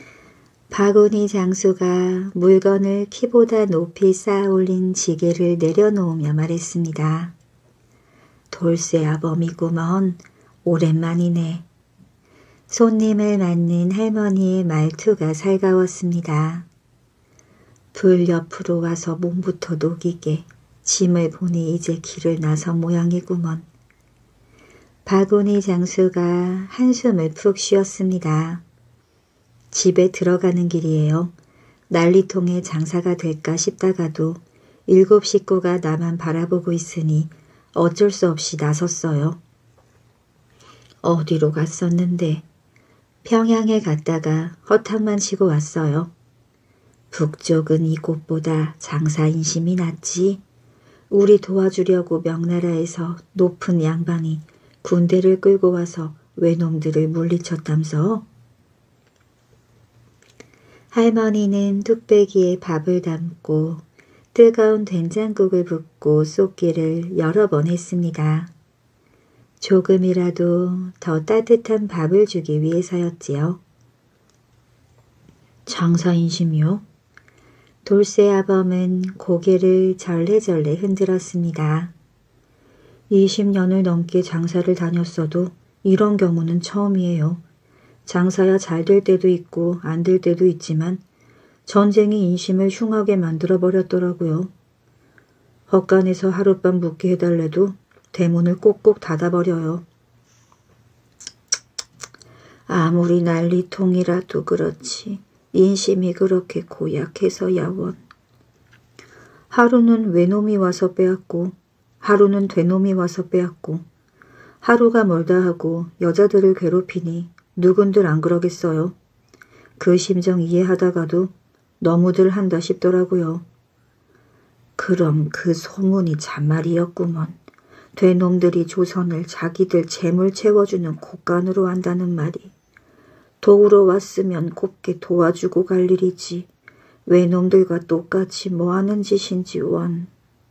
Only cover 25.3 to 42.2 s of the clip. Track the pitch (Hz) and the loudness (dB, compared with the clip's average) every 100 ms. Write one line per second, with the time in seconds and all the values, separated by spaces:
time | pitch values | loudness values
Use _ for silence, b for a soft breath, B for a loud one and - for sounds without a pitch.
25.3 | 208 202 202 196 180 180 - 185 180 175 | 2 2 0 0 -2 -2 0 0 2 0
26.3 | 175 180 185 196 - 254 247 247 185 160 | 0 -2 -4 -8 0 0 2 0 0 -2
27.3 | 156 202 196 - 196 196 - 190 180 165 | -2 -2 -2 0 0 0 -2 -2 -2 0
28.3 | 156 160 175 - _ _ _ _ _ _ | -2 -2 -8 -14 _ _ _ _ _ _
29.3 | _ _ _ _ - 190 180 185 - 180 | _ _ _ _ -2 0 4 2 2 0
30.3 | 180 185 175 175 170 160 156 151 156 175 | 0 0 0 -2 -2 -2 0 2 0 -2
31.3 | - b b b b b 180 170 190 190 | -8 b b b b b 2 4 4 2
32.3 | 190 175 180 175 156 156 175 175 175 165 | -2 -2 -2 -4 -6 -4 -2 -2 -2 -4
33.3 | 156 - 165 - - 190 190 160 156 160 | -6 -4 -2 -4 -2 -2 -2 -4 -2 -4
34.3 | 170 _ b b b - 185 190 208 - | -6 _ b b b 2 4 6 4 4
35.3 | 202 - 190 180 180 165 160 170 170 165 | -2 0 -2 0 -2 -2 -2 -4 -4 -4
36.3 | 165 170 180 175 170 - 175 156 151 156 | -4 -2 -4 -2 -6 -6 -4 0 0 -2
37.3 | b b b b - 170 160 202 190 175 | b b b b 0 0 2 0 2 -2
38.3 | 156 - 156 151 151 175 - 165 147 156 | -2 -6 -4 -2 -2 -4 -4 -4 -2 -2
39.3 | 160 _ _ _ _ _ _ _ _ _ | -4 _ _ _ _ _ _ _ _ _
40.3 | _ _ b b b b b 170 170 151 | _ _ b b b b b -2 0 0
41.3 | 160 151 151 165 - 175 175 175 175 | 0 0 0 -4 -2 -2 0 0 -2